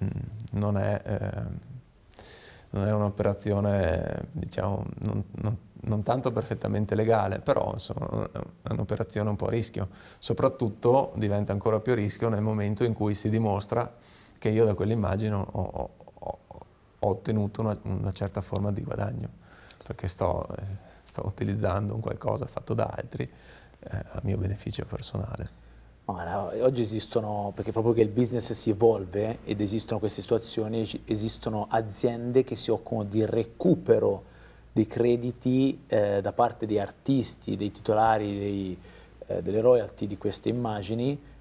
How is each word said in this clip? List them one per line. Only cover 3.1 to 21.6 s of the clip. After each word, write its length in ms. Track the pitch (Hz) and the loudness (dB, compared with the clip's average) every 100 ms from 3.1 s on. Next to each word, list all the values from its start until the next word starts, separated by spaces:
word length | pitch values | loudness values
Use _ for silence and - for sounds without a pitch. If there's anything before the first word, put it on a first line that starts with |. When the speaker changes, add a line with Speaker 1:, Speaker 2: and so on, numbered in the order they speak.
| 101 104 101 107 101 101 101 87 85 - - - | 2 2 2 0 2 4 4 2 2 -2 -4 -6
Speaker 1:
diciamo, 540 | - - - 98 101 - - | -6 -6 -4 -2 -2 -4 -6
non, 240 | 107 104 101 - | -4 -2 -4 -4
non, 160 | 107 98 - - | -2 -4 -6 -10
non 220 | - 107 | -4 -2
tanto 280 | 101 127 127 | 0 0 0
perfettamente 640 | 113 - - 107 104 104 110 | -2 -2 -4 0 0 2 2
legale, 440 | 110 113 98 101 | 4 4 2 0
però 320 | - 139 - | 2 2 2
insomma 560 | - - - - - - - - - | -2 -6 -6 -4 -2 -4 -6 -10 -10
è 100 | - | -6
un'operazione 580 | - 101 110 110 107 107 | -2 -2 -2 -2 -2 -2
un 60 | 104 | 0
po' 120 | - | 0
a 20 | |
rischio. 400 | 117 110 - 98 - - - | 0 -2 -4 -6 -8 -20 -12
Soprattutto 920 | - 113 135 131 113 - 120 131 135 - | -4 2 2 2 -2 2 6 6 4 0
diventa 360 | 107 104 104 | 0 2 0
ancora 300 | 101 113 110 | 0 2 2
più 100 | 113 | 2
a 40 | 120 | 2
rischio 340 | 104 - 117 | 0 0 0
nel 120 | 107 | 0
momento 440 | 107 107 101 104 120 | 0 0 0 2 0
in 80 | |
cui 200 | 104 107 | 2 0
si 160 | 104 110 | 0 0
dimostra 640 | 110 110 101 101 117 - - - - - - | 2 2 0 0 -2 -2 -6 -20 -20 -20 -4
che 120 | 110 | 0
io 140 | 110 | 4
da 100 | 113 | 4
quell'immagine 640 | 98 104 113 101 98 107 104 | 4 2 2 2 0 0 0
ho, 100 | - | -2
ho, 380 | - 92 - - - - - - - _ - - _ _ _ 104 | -4 -4 -4 -8 -10 -20 -12 -10 -10 _ -20 -20 _ _ _ 0
ho 40 | |
ottenuto 520 | 95 - 110 101 - | 0 0 0 0 0
una, 160 | 110 104 | -2 -2
una 280 | - 95 101 | -4 -2 -2
certa 300 | 90 101 - | -2 -4 -4
forma 300 | 95 98 101 | -4 -2 -2
di 100 | 101 | -2
guadagno, 480 | - - 104 123 - - - - - - - | -4 -4 -4 -4 -8 -10 -20 -20 -20 -20 -12
perché 220 | - 92 | -8 -6
sto, 400 | - 92 - - - | -2 0 0 -4 -8
eh, 60 | 98 98 - - | -8 -10 -12 -20
sto 220 | - - - | -14 -6 -6
utilizzando 680 | - 104 101 | -4 -2 0